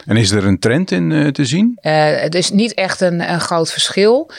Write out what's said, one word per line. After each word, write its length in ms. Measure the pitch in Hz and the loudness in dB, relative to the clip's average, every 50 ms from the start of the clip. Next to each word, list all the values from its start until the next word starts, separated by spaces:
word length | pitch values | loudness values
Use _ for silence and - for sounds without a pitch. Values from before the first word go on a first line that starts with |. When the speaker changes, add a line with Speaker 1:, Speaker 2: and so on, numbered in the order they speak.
| - | -4
Speaker 1:
En 120 | 143 107 | 0 0
is 140 | 113 110 92 | 2 2 2
er 140 | 104 104 92 | 2 2 2
een 140 | 101 98 - | 2 0 0
trend 320 | - 113 123 165 190 - | 0 0 0 0 0 0
in, 200 | 190 180 170 160 | -2 0 0 0
eh, 160 | 156 156 147 | 0 0 0
te 180 | 147 135 - 143 | 0 0 0 -2
zien? 320 | 117 143 185 220 240 240 - | 0 2 2 2 0 0 -2
Speaker 2:
Eh, 400 | - 156 156 156 151 151 151 - | -2 0 2 2 2 2 0 0
het 140 | - 160 165 | -2 -2 -2
is 140 | 175 170 - | -2 -2 0
niet 240 | 208 196 233 226 - | 0 0 0 0 -2
echt 280 | - 190 180 - - | -4 -4 -4 -2 -2
een, 300 | 185 180 175 170 - 170 | 0 0 0 -2 -2 -4
een 80 | 175 165 | -4 -4
groot 320 | - - 175 165 165 - | -4 -2 -2 -2 -2 -2
verschil. 600 | - - - - - 190 202 220 240 285 320 - - | -4 -4 -4 -2 0 2 2 4 2 2 0 -4 -12